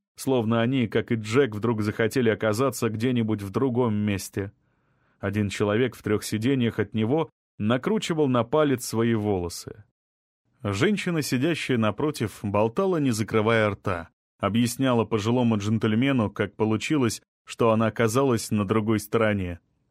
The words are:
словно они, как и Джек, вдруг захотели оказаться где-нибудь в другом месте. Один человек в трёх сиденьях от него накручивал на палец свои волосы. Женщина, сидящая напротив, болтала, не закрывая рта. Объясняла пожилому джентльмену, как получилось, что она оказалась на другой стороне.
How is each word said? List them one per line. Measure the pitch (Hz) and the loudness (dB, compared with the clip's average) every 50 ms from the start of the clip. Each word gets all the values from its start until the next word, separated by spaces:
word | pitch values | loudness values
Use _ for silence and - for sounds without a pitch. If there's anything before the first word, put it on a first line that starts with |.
| _ _ _ | _ _ _
словно | - - 135 131 127 110 110 117 117 | -8 -2 0 0 2 2 2 2 2
они, | 113 120 135 135 120 107 | 2 2 2 0 -2 0
как | - 117 104 - 120 | 0 -2 0 0 -2
и | |
Джек, | 113 107 107 110 135 143 120 104 | -4 -2 0 2 2 2 2 0
вдруг | 107 101 117 120 107 104 | -2 -2 -2 0 0 0
захотели | 107 104 - 117 107 - 135 123 113 | -2 0 0 0 0 2 2 2 2
оказаться | 107 98 - 110 107 107 135 131 120 - - 113 | 2 2 0 0 0 2 0 0 0 -2 -2 -2
где-нибудь | 107 107 113 131 127 120 113 107 110 101 | -2 -2 -2 0 0 0 0 0 -2 -4
в | 101 98 | -4 -4
другом | 98 - 135 139 120 120 127 117 107 | -2 0 0 0 0 0 0 0 0
месте. | 104 104 104 101 95 - - - 107 98 101 - _ _ _ _ _ _ _ _ _ _ _ _ _ | 0 0 0 -2 -2 -4 -6 -8 -8 -8 -8 -10 _ _ _ _ _ _ _ _ _ _ _ _ _
Один | - 101 98 107 104 98 | -6 -4 -2 0 -2 -2
человек | - - 107 104 104 110 131 123 - | -2 0 0 2 2 2 0 0 -4
в | - - | -6 -4
трёх | 104 107 104 - | -2 -2 -2 -2
сиденьях | - - 110 110 131 139 131 120 113 - - | -4 -6 -2 0 0 0 2 0 0 0 -2
от | 104 - - | -4 -4 -2
него | 110 110 110 135 160 160 - - _ _ _ _ _ | -2 0 0 0 0 -2 -4 -8 _ _ _ _ _
накручивал | 101 104 120 131 131 - 220 214 - - 175 151 151 135 | -2 0 0 0 0 0 -2 0 0 -2 0 0 2 2
на | 127 120 113 | 2 0 0
палец | 120 - 156 151 143 131 123 - | 2 2 2 2 2 0 -2 -4
свои | - - 113 113 117 117 | -4 -2 0 2 2 2
волосы. | 110 104 104 101 92 87 85 - - - - - - - _ _ _ _ _ _ _ _ _ _ _ _ _ _ _ - | 0 0 0 0 0 -2 -4 -8 -10 -14 -14 -16 -18 -20 _ _ _ _ _ _ _ _ _ _ _ _ _ _ _ -4
Женщина, | 101 101 95 131 208 214 190 - 185 170 160 139 | -4 0 2 2 2 2 0 -2 -2 -2 -2 -2
сидящая | - - 123 131 170 165 - - - 131 117 | 0 0 0 0 0 -2 -2 -2 -2 0 0
напротив, | 113 107 101 - 135 156 143 - 120 101 - - - | 2 0 0 0 -2 -4 -2 -2 -4 -6 -6 -6 -6
болтала, | 101 98 104 107 113 117 - 196 190 185 | -2 0 2 2 2 2 0 0 0 0
не | 160 147 135 117 | 2 2 0 0
закрывая | 107 113 98 - 110 104 110 117 113 107 104 | 0 -2 0 0 2 2 4 4 4 2 2
рта. | 98 - _ 104 92 85 82 - _ _ _ _ _ _ | 0 -2 _ -6 -6 -6 -6 -12 _ _ _ _ _ _
Объясняла | - 101 98 117 120 117 - - 135 131 123 117 110 | -2 0 2 2 0 0 0 -2 0 0 2 2 0
пожилому | 107 117 110 98 113 120 127 123 117 113 | 0 0 -2 0 0 0 2 2 2 2
джентльмену, | 107 101 107 113 110 123 113 107 110 127 139 139 127 107 98 | 0 0 0 0 0 0 0 2 2 2 2 2 2 0 0
как | - - 104 95 - | 0 -4 -4 -4 -2
получилось, | - 110 107 110 110 - - 156 147 127 113 - - - _ _ _ _ | -2 0 0 0 -2 0 0 0 2 2 0 -2 -4 -10 _ _ _ _
что | - - - 123 113 | -20 -4 0 2 4
она | 110 110 113 | 4 4 2
оказалась | 110 107 - 117 113 104 131 139 139 120 110 - - | 0 0 2 0 2 2 2 2 2 2 0 0 -2
на | 113 107 104 | -2 -2 0
другой | 92 107 110 107 107 113 107 | 2 0 0 2 2 0 0
стороне. | - - - 117 113 107 104 101 92 87 87 - - _ _ _ _ _ | -2 -2 0 0 2 2 0 0 -4 -6 -8 -10 -14 _ _ _ _ _